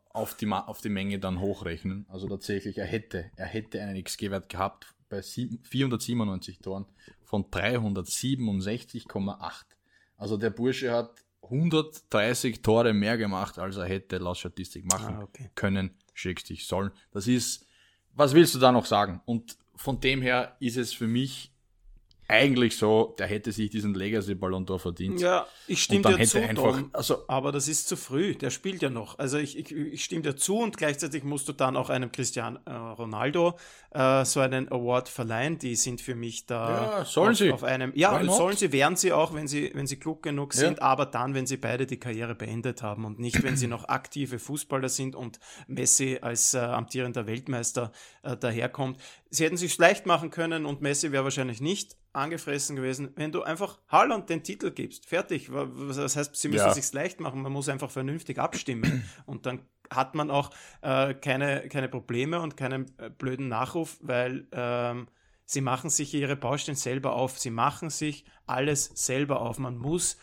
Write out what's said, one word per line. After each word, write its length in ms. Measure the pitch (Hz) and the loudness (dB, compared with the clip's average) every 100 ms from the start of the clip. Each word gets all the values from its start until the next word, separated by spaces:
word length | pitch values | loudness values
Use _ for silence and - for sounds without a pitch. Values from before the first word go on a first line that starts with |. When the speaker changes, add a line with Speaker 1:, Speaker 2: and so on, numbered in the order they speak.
| _ | _
Speaker 1:
auf 260 | 113 110 - | -8 -6 -4
die 100 | 104 | -2
Ma-, 200 | 98 - | -2 -4
auf 140 | 107 | -8
die 80 | 110 | -4
Menge 300 | 98 98 101 | -2 -2 -4
dann 220 | 95 90 | -2 -2
hochrechnen. 680 | 98 98 87 82 95 95 101 | -2 -2 -6 -6 -6 -6 -10
Also 200 | 95 98 | -10 -8
tatsächlich, 500 | 98 - 101 101 101 | -8 -4 -6 -4 -6
er 80 | 95 | -4
hätte, 440 | 113 - 92 90 - | -4 -4 -8 -8 -10
er 100 | 92 | -8
hätte 360 | 110 107 98 | -8 -6 -8
einen 140 | 101 95 | -6 -8
X 200 | 92 - | -8 -8
G-Wert 300 | 104 98 - | -4 -4 -6
gehabt 460 | 92 98 - - _ _ | -4 -4 -4 -20 _ _
bei 120 | 101 | -10
sieben-, 440 | - - 123 117 | -8 -8 -6 -8
vierhundertsiebenundneunzig 960 | - 131 135 117 - 120 104 95 - 90 | -6 -2 0 0 -2 -2 -2 -4 -8 -12
Toren 260 | - 95 101 _ - - | -10 -8 -10 _ -20 -20
von 260 | _ 107 92 | _ -4 -2
dreihundertsiebenundsechzig 1600 | 92 101 123 110 98 85 - 131 135 113 98 95 117 - 117 - | -2 0 0 0 -2 -4 -4 -2 -2 0 -2 -2 -4 -6 -14 -8
Komma 300 | 104 98 98 | -4 -4 -6
acht. 260 | 82 - - _ _ _ _ _ | -10 -12 -20 _ _ _ _ _
Also 200 | 104 107 | -4 0
der 140 | 110 | 0
Bursche 420 | 101 123 131 131 | 0 0 0 0
hat 320 | 117 117 - _ _ | 0 -2 -10 _ _
hundertdreißig 1200 | - 131 170 160 156 - _ 113 107 123 131 110 | -4 0 4 2 0 -8 _ 2 4 2 0 0
Tore 300 | - 113 117 | 4 6 6
mehr 240 | 104 101 117 | 4 2 2
gemacht, 400 | 107 95 98 - | 0 -2 -4 -6
als 180 | 92 98 | -8 -4
er 100 | 90 | -2
hätte 320 | 95 - 92 | -4 -2 -4
laut 200 | 87 90 | -2 -4
Statistik 460 | 90 - 92 85 92 | -8 -8 -10 -10 -2
machen 300 | 92 107 107 | -2 -2 -8
Speaker 2:
Ah, 60 | |
okay. 280 | 101 - 127 | -10 -16 -14
Speaker 1:
können, 400 | - 101 95 92 - _ | -4 0 0 -2 -8 _
schrägstrich 520 | - 92 87 - - - | -8 -6 -6 -10 -12 -4
sollen. 240 | 92 98 - _ | -2 -2 -6 _
Das 160 | 104 101 | -6 2
ist, 380 | 123 117 - _ _ _ _ _ | 2 2 -6 _ _ _ _ _
was 180 | - 143 | 2 8
willst 200 | 147 165 | 10 8
du 40 | 135 | 10
da 140 | 127 | 8
noch 140 | 123 - | 8 4
sagen? 340 | 104 104 87 - | 4 4 0 -4
Und 320 | 117 - - _ - | -4 -4 -20 _ -8
von 240 | - 131 | -4 0
dem 220 | 131 131 | 2 2
her 340 | 127 123 123 - | 4 2 0 -2
ist 180 | 127 117 | -2 -2
es 160 | 117 | -4
für 140 | - 113 | -2 0
mich 460 | 120 135 - - _ _ _ - - _ _ - | 0 0 -6 -16 _ _ _ -20 -20 _ _ 2
eigentlich 480 | 107 139 123 120 - | 6 8 6 4 4
so, 380 | 107 110 113 - | 6 6 4 0
der 80 | 92 | -4
hätte 240 | 104 113 | -2 -4
sich 180 | 104 107 | -4 -2
diesen 240 | 110 104 | 0 0
Legacy 400 | 95 98 110 95 | 0 0 0 -2
Ballon 320 | 92 95 95 92 | -2 -2 -2 -2
d'Or 140 | 95 | -2
verdient. 400 | 90 87 92 180 | -4 -4 -2 0
Speaker 2:
Ja, 260 | 175 180 - - - | 2 2 -2 -12 -4
ich 160 | - | -2
stimme 140 | - 202 | 4 6
Speaker 1:
Und 60 | 208 | 8
dann 60 | |
Speaker 2:
dir 40 | 185 | 8
Speaker 1:
hätte 120 | - | 6
Speaker 2:
zu, 80 | - | 4
Speaker 1:
einfach, 340 | 110 110 135 135 | 2 4 4 4
Speaker 2:
Tom, 100 | 139 | -2
Speaker 1:
also 300 | - - 147 - | -4 0 0 0
Speaker 2:
aber 240 | 131 139 | -2 0
das 160 | 143 139 | -2 0
ist 180 | 156 - | -2 -2
zu 80 | |
früh, 400 | 185 - 131 196 | -6 -2 0 0
der 160 | - 135 | 0 -4
spielt 320 | - 190 190 | -4 -6 -2
ja 80 | 139 | -2
noch. 300 | 120 104 - | -2 -8 -4
Also 180 | 139 143 | -2 -2
ich, 180 | 147 - | -4 -6
ich, 140 | - | -10
ich 320 | 147 151 - | -6 -6 -6
stimme 200 | - 170 | -6 -2
dir 120 | 151 135 | -4 -2
zu 220 | - 208 | 0 0
und 180 | 233 - | 0 0
gleichzeitig 460 | 151 143 165 147 | -2 0 -4 -4
musst 240 | 135 143 - | -4 -4 -6
du 40 | |
dann 240 | 139 131 131 | 0 0 0
auch 120 | 131 | 0
einem 220 | 131 123 | -2 -2
Cristiano 480 | - 123 - 113 117 - 120 117 | -4 -4 -4 -6 -8 -12 -10 -10
Ronaldo, 640 | 107 113 107 127 170 170 170 - - - | -8 -6 -2 0 4 2 2 -12 -20 -10
äh, 320 | 151 131 135 | 2 6 6
so 160 | 127 147 | 4 4
einen 280 | 131 131 131 | 4 2 0
Award 360 | 127 120 123 127 | -2 2 2 0
verleihen, 500 | - 113 113 143 160 | -6 -2 0 0 -2
die 180 | 127 113 | -2 0
sind 240 | - 123 | 0 -2
für 160 | - 120 | -6 -6
mich 300 | 117 113 - | -6 -8 -6
da 520 | 120 113 117 160 208 | -4 0 0 0 -2
Speaker 1:
Ja, 60 | |
sollen 260 | 151 - 196 | 0 6 6
Speaker 2:
auf, 80 | 214 | 8
Speaker 1:
sie. 140 | 196 | 6
Speaker 2:
auf 100 | 127 | 4
einem, 300 | 127 131 131 | 0 -2 -2
ja, 240 | 139 180 208 | 4 4 6
Speaker 1:
Why 60 | |
not? 120 | 180 202 | 4 4
Speaker 2:
sollen 200 | 180 202 | 4 4
sie, 160 | 185 | 2
werden 240 | 135 143 180 | 4 4 4
sie 160 | - | 4
auch, 200 | 151 160 | 4 2
wenn 140 | 156 151 | 0 -4
sie, 240 | 147 147 | -4 -4
wenn 120 | 139 139 | -4 -6
sie 140 | 139 | -6
klug 240 | 156 156 | -6 -6
genug 280 | 156 143 139 127 | -4 -4 -2 2
Speaker 1:
Ja. 60 | |
Speaker 2:
sind, 200 | 151 - | 2 4
aber 240 | 131 131 139 | 4 4 2
dann, 260 | 120 131 | 0 -2
wenn 120 | 135 131 | -2 -2
sie 120 | 135 | -2
beide 280 | 120 123 131 | -2 -2 -2
die 140 | 123 | -4
Karriere 340 | 123 113 117 | -6 -6 -6
beendet 480 | 117 107 113 123 120 | -6 -6 -4 -4 -4
haben 220 | 110 104 | -6 -6
und 160 | 110 107 | -8 -6
nicht, 240 | 120 - | 0 0
wenn 120 | 131 139 | 2 0
sie 120 | 123 | -2
noch 160 | 120 | -4
<clears throat> 40 | - | -2
aktive 520 | 127 - 147 131 120 | -4 -2 -6 -6 -6
Fußballer 480 | - 147 - 135 131 | -6 -8 -4 -2 -2
sind 260 | 127 135 | -2 -4
und 240 | 131 120 - - - - | -6 -12 -12 -20 -20 -10
Messi 500 | 135 127 - 135 131 | -2 4 4 2 -2
als, 340 | 123 117 - | -4 0 2
äh, 40 | 131 | 2
amtierender 720 | 120 123 117 127 123 120 107 | 0 -2 -2 -4 -4 -4 -4
Weltmeister, 640 | 117 143 127 117 - 120 - - - | -6 -4 -4 -2 -2 -4 -8 -20 -14
äh, 120 | - 127 | -10 -4
daherkommt. 640 | 123 113 127 - 131 131 - - _ | -2 -2 -4 -2 -4 -6 -14 -20 _
Sie 140 | - | 0
hätten 120 | 160 170 | 0 0
sich's 220 | 175 - | -2 6
leicht 280 | 175 202 190 | 6 6 2
machen 240 | 165 160 | 0 0
können 360 | 160 165 165 147 | -4 -2 -2 -4
und 160 | 143 | -2
Messi 300 | 143 143 165 | 0 0 0
wäre 100 | 139 | 0
wahrscheinlich 380 | 135 135 127 113 | 0 -2 -4 -2
nicht 360 | 147 202 - - _ | -2 -2 -6 -14 _
angefressen 640 | 139 147 165 - 143 139 139 | -6 -4 -4 -4 -4 -2 -2
gewesen, 340 | 131 131 139 - | -2 -4 -6 -6
wenn 140 | 156 | -4
du 120 | 160 | -4
einfach 360 | - 160 196 - _ | -4 -4 -6 -8 _
Haaland 420 | 156 214 220 175 | 6 6 4 -2
den 120 | 165 | -4
Titel 280 | - 202 190 | -4 -6 -6
gibst. 340 | - - - | -6 -10 -10
Fertig. 480 | - 165 196 156 131 | -4 -4 -2 -4 -4
Wa-, 160 | 131 139 | -6 -6
was, 280 | 127 139 135 | -6 -8 -4
was 180 | 143 147 | -2 -2
heißt, 180 | 143 | -2
sie 140 | - 147 | -4 0
müssen 160 | 107 101 | 4 4
Speaker 1:
Ja. 40 | |
Speaker 2:
sich's 220 | 101 - | 4 0
leicht 260 | 135 175 - | -4 -6 -6
machen, 220 | 156 131 | -8 -6
man 100 | 135 | -6
muss 160 | 139 139 | -4 -4
einfach 220 | 135 139 | -4 -4
vernünftig 480 | - 131 156 - 131 | -4 -4 -6 -8 -4
abstimmen. 640 | 143 - - 120 131 135 95 - | -2 -2 -6 -2 0 0 -4 -14
<clears throat> 100 | - | -12
Und 180 | 135 | -8
dann 160 | 131 131 - _ - | -6 -8 -12 _ -6
hat 240 | 131 131 | -2 0
man 160 | 156 147 | -2 0
auch, 200 | 139 139 - - - | 0 0 -8 -20 -10
äh, 320 | - 131 139 | 0 2 2
keine, 560 | 135 143 131 143 139 135 | 0 -2 0 0 -2 -4
keine 200 | 143 131 | -4 -4
Probleme 500 | 123 - 120 139 170 | -6 -4 -2 0 -2
und 160 | 165 - | -4 -6
keinen, 300 | 131 131 131 - | -4 -4 -6 -12
äh, 120 | 117 | -16
blöden 380 | - 131 131 135 | -8 -6 -4 -2
Nachruf, 500 | 113 131 170 160 - | -2 -2 -2 -4 -8
weil, 480 | 139 123 123 135 135 | -2 0 0 -2 -8
ähm, 560 | - 120 123 120 120 117 _ _ _ - | -6 -2 0 -2 -4 -10 _ _ _ -6
sie 120 | 143 | -2
machen 300 | 135 127 160 | 0 -2 0
sich 220 | - 143 | -2 0
ihre 220 | 151 139 | -2 -2
Baustellen 400 | 139 123 143 - | -2 0 -2 -2
selber 400 | 139 127 131 135 | -4 -2 -2 0
auf. 240 | 120 131 - | 0 -2 -2
Sie 120 | 131 | -6
machen 380 | 113 131 143 165 | 0 0 0 -8
sich 360 | - 151 143 - _ - | -4 -4 -6 -14 _ -4
alles 440 | 127 143 143 - - | 0 2 0 -2 -2
selber 440 | - 131 143 131 | 0 0 2 0
auf. 200 | 117 117 | -2 -4
Man 180 | 131 120 | -6 -4
muss 380 | 131 175 - - | -2 0 0 -4